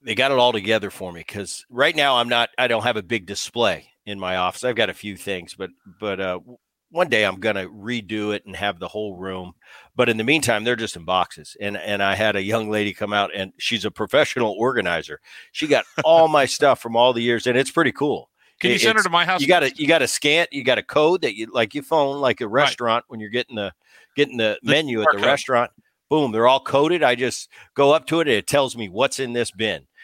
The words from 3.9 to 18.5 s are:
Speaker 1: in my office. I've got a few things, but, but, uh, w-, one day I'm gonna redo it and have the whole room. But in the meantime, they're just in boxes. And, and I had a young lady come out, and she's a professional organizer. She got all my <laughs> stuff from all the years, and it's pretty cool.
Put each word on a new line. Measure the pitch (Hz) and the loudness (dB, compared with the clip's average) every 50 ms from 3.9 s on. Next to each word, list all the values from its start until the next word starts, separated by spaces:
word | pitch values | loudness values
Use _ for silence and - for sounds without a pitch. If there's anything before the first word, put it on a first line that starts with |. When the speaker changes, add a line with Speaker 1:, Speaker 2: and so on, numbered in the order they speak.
| _ _ _ | _ _ _
Speaker 1:
in | 104 104 98 | -14 -10 -8
my | 95 92 92 | -6 -4 -2
office. | 92 90 92 - - - | -2 -2 -2 -4 -4 -4
I've | 127 117 | -4 0
got | 117 113 95 | 0 -2 -2
a | 87 | -4
few | - - 104 95 | -10 -12 -12 -12
things, | 90 - 101 98 90 87 - - | -10 -8 -8 -8 -8 -8 -14 -14
but, | - 95 87 _ _ _ 98 90 _ | -14 -14 -14 _ _ _ -20 -16 _
but, | 107 104 95 92 | -6 -6 -4 -4
uh, | 98 92 90 90 | -4 -4 -6 -6
w-, | 87 120 123 _ _ _ _ _ _ _ | -10 -16 -20 _ _ _ _ _ _ _
one | - 165 185 151 | -2 -2 0 2
day | 123 107 107 | 2 2 2
I'm | 98 95 95 | 0 -2 -2
gonna | 92 110 104 98 92 90 | -2 -2 -2 -2 -6 -8
redo | 107 104 98 113 123 117 101 87 110 107 104 104 104 | -12 -14 -8 -6 -6 -6 -6 -6 -6 -4 -2 -4 -4
it | 101 _ | -6 _
and | 101 95 | -14 -10
have | 92 101 101 92 82 | -4 -4 -4 -4 -4
the | 92 90 | -10 -10
whole | - 107 107 104 95 | -8 -8 -8 -8 -10
room. | 87 92 95 92 92 90 90 - _ _ - - - - _ _ | -10 -10 -10 -8 -10 -12 -14 -18 _ _ -20 -20 -20 -20 _ _
But | 123 123 120 | 0 0 2
in | 113 110 | 2 0
the | 110 | 2
meantime, | 123 151 165 139 127 117 104 107 | 2 2 2 2 0 0 0 0
they're | 120 123 | -2 -2
just | 110 113 101 - | -2 -4 -8 -8
in | 85 82 | -12 -4
boxes. | 82 92 92 87 - - 82 73 - - - | 0 0 0 0 -2 -6 -20 -20 -20 -14 -10
And, | 104 101 101 | -8 -8 -8
and | 98 82 107 104 101 | -8 -6 -4 -2 0
I | 101 98 98 | 0 0 2
had | 92 110 107 98 | 2 2 0 0
a | 101 | 0
young | 95 101 110 113 110 107 | -2 -2 -2 -2 -2 -2
lady | 107 107 104 104 92 | -2 -2 -2 -2 -4
come | - 107 101 | -6 -6 -2
out, | 104 101 101 85 82 | 0 0 -2 -2 -4
and | 101 95 95 _ _ | -8 -8 -8 _ _
she's | - - 117 107 92 | -6 -4 -4 -4 -4
a | 107 | -6
professional | - - 110 - - 147 151 - - 127 120 107 101 98 | -6 -6 -6 0 2 2 2 2 0 -2 -2 -2 0 0
organizer. | 117 131 131 120 92 87 85 80 76 - 76 - _ - - - - _ | -2 0 0 0 -2 0 -2 -4 -4 -8 -16 -16 _ -20 -20 -20 -20 _
She | _ - 151 | _ -8 0
got | 151 143 117 - - - - | 0 0 0 0 -2 -6 -2
all | 143 156 165 165 160 156 | 2 4 6 6 6 6
my | 151 147 135 | 4 2 2
<laughs> | |
stuff | 123 - - 147 139 127 - | 2 0 2 4 4 4 2
from | - 117 113 | -2 -2 2
all | 117 123 127 | 4 4 4
the | 123 117 | 4 2
years, | 117 120 117 113 - | 0 0 0 0 0
and | 127 120 127 | 2 2 2
it's | 135 135 | 0 2
pretty | - 165 160 127 | 0 0 0 0
cool. | - - 147 147 117 85 - _ _ _ _ _ | 0 0 -2 -2 -2 -4 -6 _ _ _ _ _